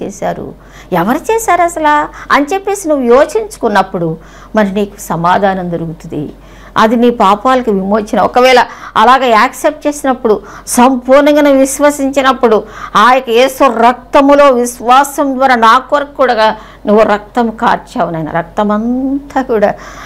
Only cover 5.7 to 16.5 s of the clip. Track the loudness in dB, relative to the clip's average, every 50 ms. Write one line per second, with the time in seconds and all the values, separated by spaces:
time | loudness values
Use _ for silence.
5.7 | -6 -6 -8 -8 -10 -12 -14 -12 -10 -10 -10 -10 -12 -18 -20 -20 -20 -20 -18 -6
6.7 | -2 0 0 2 2 2 2 2 2 2 2 2 0 0 0 0 0 0 0 -2
7.7 | -2 -2 -2 -2 -2 -4 -4 -2 -2 -2 -2 0 2 2 4 4 4 4 2 0
8.7 | -4 -14 -14 -6 -2 2 4 4 4 4 2 2 2 2 2 0 -2 -4 -4 -4
9.7 | -4 -4 -4 -6 -6 -4 -4 -4 -2 -2 0 0 -2 -2 -4 -10 -20 -18 -12 -4
10.7 | 0 2 2 2 2 0 0 2 4 4 4 4 2 4 4 4 4 2 2 0
11.7 | 0 0 0 0 0 0 -4 -4 -2 0 0 0 0 0 0 2 2 0 -2 -6
12.7 | -14 -18 -10 -4 0 2 4 4 4 2 0 0 2 2 2 0 0 0 0 0
13.7 | 2 2 2 2 2 0 -4 0 2 2 4 4 6 6 6 4 4 2 -2 -4
14.7 | -6 -4 0 2 2 2 2 0 -2 -4 -4 -2 -2 0 0 2 2 2 4 4
15.7 | 2 2 0 -2 -2 -4 -4 -4 -4 -2 0 0 2 2 0 0